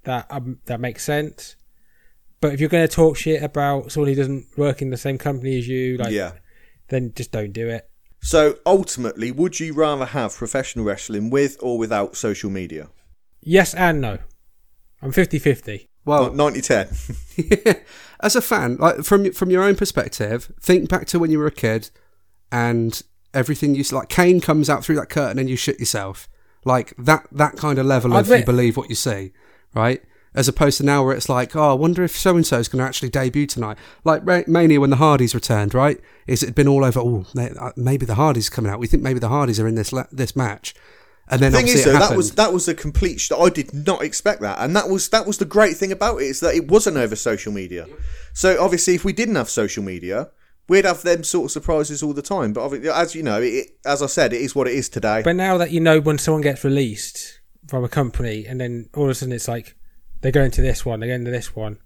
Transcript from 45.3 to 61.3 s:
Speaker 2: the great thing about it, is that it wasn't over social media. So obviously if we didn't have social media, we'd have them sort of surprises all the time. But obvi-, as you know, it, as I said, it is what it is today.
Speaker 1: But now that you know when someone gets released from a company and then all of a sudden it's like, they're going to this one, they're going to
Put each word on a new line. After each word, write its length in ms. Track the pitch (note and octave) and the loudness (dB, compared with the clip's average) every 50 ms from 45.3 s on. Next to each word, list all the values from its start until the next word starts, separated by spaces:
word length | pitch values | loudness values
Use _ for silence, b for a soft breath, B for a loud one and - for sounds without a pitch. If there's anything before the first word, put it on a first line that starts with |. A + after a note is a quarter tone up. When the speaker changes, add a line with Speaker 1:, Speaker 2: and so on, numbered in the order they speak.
| G#3 - | -4 -4
Speaker 2:
the 60 | G3 | -4
great 320 | D3+ - G#3 G#3+ G3 D#3 | 0 4 4 4 4 2
thing 160 | - G3 F#3+ F#3+ | -2 -2 -4 -2
about 280 | F#3 G3+ A3+ A#3 - | -2 -2 -2 0 -2
it, 40 | C3+ | -4
is 160 | C3+ C3 - | -4 -4 -2
that 140 | - E3 C3 | 0 0 0
it 140 | E3 D#3 C#3 | 0 2 4
wasn't 280 | F3 A3 G#3+ G#3 E3 | 4 4 4 4 0
over 180 | C#3+ A#2+ A2 G#2+ | 0 0 0 -2
social 380 | - - A#2+ A2 G2+ - A2 G#2 | -4 -2 -2 -4 -2 -4 -8 -8
media. 340 | G2+ F#2+ F2+ F2 F2 D#2+ D#2 - B B B B B B B B | -8 -8 -8 -10 -12 -12 -14 -12 B B B B B B B B
So 260 | - - F#3+ F#3 B2+ | 0 2 2 4 4
obviously 340 | E3+ F#3+ F3 E3+ - - F3+ | 2 2 2 0 2 2 0
if 80 | E3+ - | 2 0
we 80 | G3+ F3 | -2 -2
didn't 240 | - A#3 A3 A3 | -2 -2 0 0
have 120 | D#3 A2+ - | -2 -2 -2
social 360 | - - G#2+ G2 - - G#2 | -2 -2 -2 -2 -4 -6 -8
media, 460 | F#2+ F#2 F2 E2+ F2+ F#2+ A2 - - _ _ _ _ _ _ _ - | -8 -8 -10 -8 -6 -6 -6 -6 -8 _ _ _ _ _ _ _ 2
we'd 160 | E3+ G3 F#3+ | 2 4 4
have 180 | F#3+ F3 - - | 2 0 0 0
them 220 | F3 F3 E3+ D#3+ | 0 0 0 0
sort 200 | - - F3+ C#3 | -2 -2 -2 -2
of 40 | C#3 - | -2 -6
surprises 500 | D3+ C#3+ - E3 D#3 D3+ D3 D3 C#3 D3 | -6 -2 0 0 0 0 -2 -4 -6 -6
all 100 | D3+ D3 | -4 -6
the 100 | C#3 C#3 | -6 -6
time. 300 | - G3+ F#3+ C#3 A2 G#2+ | -6 -4 -2 -2 -2 -2
But 160 | A#2+ A#2 C#3 | -4 -6 -6
obvi-, 240 | C3+ C3 A#2+ D#3+ - | -8 -6 -4 -2 0
as 220 | D#3+ E3+ E3 - | 0 -2 -2 -4
you 80 | D#3+ D#3+ | -6 -4
know, 180 | C3 G#2 G#2 | -2 -2 0
it, 260 | A#2+ B2 A2 C3 - - - _ _ | 0 0 -2 -2 -6 -6 -14 _ _
as 160 | C3+ C#3+ C#3 D3 | -4 -2 -2 -2
I 40 | |
said, 260 | C3 - - D3+ A#2+ A2+ | -2 2 2 2 2 2
it 80 | A#2+ | -2
is 140 | C3 C3 - | -4 -2 -2
what 120 | C#3 C3 | 0 0
it 80 | B2 A#2+ | 0 0
is 140 | C#3 B2 - | -2 -4 -4
today. 340 | - - G#2+ G#2+ G#2+ A2 A2 | -6 -4 -2 0 0 0 0
Speaker 1:
But 140 | E3 E3+ | 0 0
now 200 | F3+ F#3 F#3+ F#3 F3+ | 0 0 0 0 0
that 120 | E3+ - | 0 0
you 100 | - E3 | 0 2
know 200 | E3 E3 D#3 D#3 | 4 6 6 6
when 180 | D3 D#3 D3+ C#3 | 4 2 0 0
someone 240 | - - D#3 D#3 D3 | 0 0 0 0 0
gets 220 | C#3+ C#3 - - | -2 -2 0 0
released 760 | C#3 C3+ C#3+ C#3 A#2 G#2+ G#2 - - - - - - - - _ _ _ _ _ D#3 | 0 2 2 0 -2 -4 -8 -12 -12 -12 -14 -16 -16 -18 -20 _ _ _ _ _ -8
from 160 | - C3 B2 | -6 -4 -4
a 40 | A#2+ | -2
company 560 | - D#3 C#3 A#2+ - - B2+ A#2 G#2+ A2 G#2+ | -2 -2 -2 -2 -2 -4 -4 -4 -6 -8 -8
and 140 | - B2+ B2+ | -10 -8 -8
then 280 | B2+ A#2+ A#2+ A#2+ A2+ - - | -6 -6 -8 -8 -10 -10 -4
all 100 | D3 D3 | -2 0
of 60 | C#3 | 0
a 40 | C3 | 0
sudden 180 | - C3+ B2+ B2+ | -2 -4 -6 -6
it's 160 | A#2 - - | -6 -6 -6
like, 260 | A#2 A#2 A2 - _ _ - - _ - - - - - | -6 -6 -8 -14 _ _ -20 -20 _ -20 -18 -12 -10 -2
they're 120 | - C3 A#2+ | -2 2 4
going 180 | D3 C3+ B2 | 4 4 4
to 100 | - - | 4 4
this 240 | - C3+ C3 - - | 4 4 2 0 -2
one, 160 | B2 A2+ A2 | -4 -4 -4
they're 80 | A2+ A#2+ | -4 -4
going 160 | B2+ B2+ A#2+ | -4 -4 -6
to 60 | A#2+ | -6